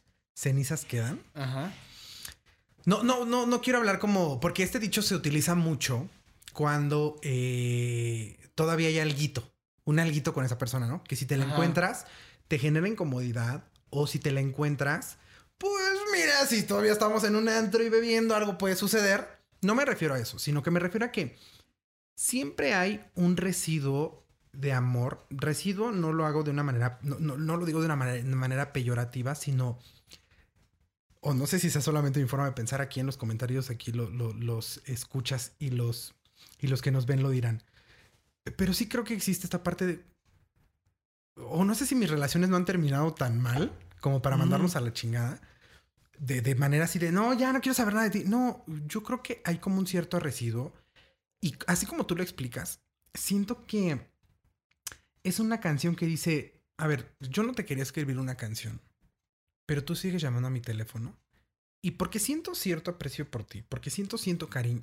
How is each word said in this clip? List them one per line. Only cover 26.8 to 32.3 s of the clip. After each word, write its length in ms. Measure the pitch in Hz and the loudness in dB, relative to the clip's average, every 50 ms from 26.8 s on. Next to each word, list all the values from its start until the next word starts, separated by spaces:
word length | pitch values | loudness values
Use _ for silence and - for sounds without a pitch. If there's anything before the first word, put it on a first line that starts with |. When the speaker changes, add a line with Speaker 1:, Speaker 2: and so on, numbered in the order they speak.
| 120 123 123 - | 0 0 -2 -4
Speaker 1:
no, 160 | - 147 139 - | -4 -4 -4 -2
no, 180 | 160 151 131 139 | -2 -2 -2 -2
no 200 | 160 160 165 175 | -2 0 0 0
lo 80 | 175 | 0
digo 140 | 165 156 160 | 0 0 0
de 40 | 160 165 | 2 2
una 80 | 151 139 | 0 0
manera, 200 | 131 127 123 123 120 | 0 -2 -2 -2 -2
de 120 | 131 131 | -2 0
manera 360 | 131 131 127 131 135 143 143 | 0 0 0 0 0 -2 -2
peyorativa, 640 | - 135 120 120 120 120 123 120 - 127 120 131 147 | -2 -2 0 0 0 0 -2 -2 -4 -4 -4 -4 -4
sino, 420 | 147 - 147 135 127 127 123 120 - - - - _ _ _ - - _ _ _ _ _ _ _ _ _ _ _ _ _ _ _ _ _ _ _ _ | -4 -2 0 0 0 0 0 -2 -6 -10 -20 -20 _ _ _ -20 -20 _ _ _ _ _ _ _ _ _ _ _ _ _ _ _ _ _ _ _ _
o 120 | - 143 139 | -2 0 0
no 140 | 123 143 143 | 0 0 0
sé 120 | 196 180 | 0 0
si 100 | 170 170 | 2 2
sea 120 | - 151 | 2 0
solamente 400 | 131 160 151 151 147 139 131 147 | 0 2 2 2 2 2 2 2
mi 60 | 139 | 0
forma 180 | 117 | 0